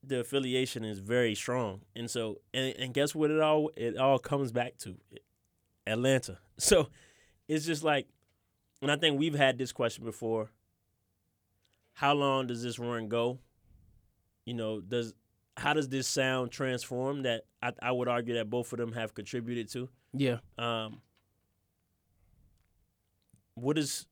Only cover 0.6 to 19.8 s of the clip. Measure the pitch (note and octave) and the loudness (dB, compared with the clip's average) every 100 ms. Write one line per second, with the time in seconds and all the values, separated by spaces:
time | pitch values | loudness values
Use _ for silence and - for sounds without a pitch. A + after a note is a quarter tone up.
0.6 | C3 B2+ A2 G2+ G2 B2 A#2+ G#2+ - B2 | 0 -4 -6 -8 0 2 2 0 -2 -2
1.6 | A2+ G2 - - A#2 A#2+ A2 G#2 _ B2+ | -2 -6 -14 -10 -6 -4 -6 -8 _ -4
2.6 | C3 - B2+ B2 C#3+ D#3 D3+ D#3 D#3 D#3 | -4 -4 -4 0 0 2 2 4 6 4
3.6 | D3+ - A#2 A2+ C3+ C3 - C#3+ C3+ A#2 | 2 -2 -4 2 4 4 2 -2 0 0
4.6 | B2 - - F2+ _ - _ _ _ _ | -2 -6 -14 -14 _ -20 _ _ _ _
5.6 | _ _ - A2 B2+ C3+ - F2+ _ - | _ _ -2 2 4 2 0 -14 _ -2
6.6 | - F#3 C#3+ - - _ _ _ _ D#3 | 4 4 4 -4 -20 _ _ _ _ -2
7.6 | D3+ D3+ D#3+ D3 - _ _ _ _ _ | 0 -2 2 0 0 _ _ _ _ _
8.6 | _ _ C3+ D3 D#3+ C#3 D#3+ C#3+ C#3 B2 | _ _ 0 4 4 4 2 4 4 4
9.6 | B2+ - A#2 - A#2 G#2+ A#2 A2+ A2 _ | -4 0 -2 0 -10 -6 -2 -2 -4 _
10.6 | _ _ _ _ _ _ _ _ _ _ | _ _ _ _ _ _ _ _ _ _
11.6 | _ _ _ - C#3+ D3 C#3 C3+ B2+ A#2+ | _ _ _ 0 2 4 4 2 0 -4
12.6 | A#2+ A#2 A#2+ A#2 A2 A#2 A#2+ B2+ _ _ | -6 -6 -4 -4 -2 0 0 -2 _ _
13.6 | _ - _ _ _ _ _ _ - A#2+ | _ -20 _ _ _ _ _ _ -10 -6
14.6 | A2 A2 F2+ A#2+ A#2 - _ _ _ - | -4 -6 -4 -2 -2 -8 _ _ _ -4
15.6 | C#3+ D3+ C#3 C3+ C3 - C3 C3 B2 - | 0 2 0 -2 -2 2 2 2 -2 -2
16.6 | C3 B2 - B2 C3 C#3+ C3 A2+ - _ | -2 -2 -4 -4 -2 -2 -2 -2 -4 _
17.6 | A#2+ - A#2+ B2+ B2 A#2+ A#2+ A#2 G#2+ A#2+ | -6 -4 -2 0 2 0 0 -2 0 -2
18.6 | A#2+ A#2+ A#2 A2+ A2 - G#2 B2+ A#2 A#2+ | -2 -4 -4 -4 -6 -8 -8 -6 -4 -6
19.6 | G#2+ B2+ | -6 -8